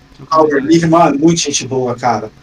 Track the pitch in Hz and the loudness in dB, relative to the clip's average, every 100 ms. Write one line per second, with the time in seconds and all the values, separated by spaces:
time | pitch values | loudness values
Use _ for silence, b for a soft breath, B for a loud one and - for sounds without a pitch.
0 | _ - 135 156 151 139 139 165 165 165 | _ -20 -4 0 0 0 2 2 4 2
1 | 165 135 160 165 147 139 123 127 123 120 | 2 2 2 2 -2 -6 -4 -4 -4 -2
2 | 123 113 107 - | -2 -2 -6 -14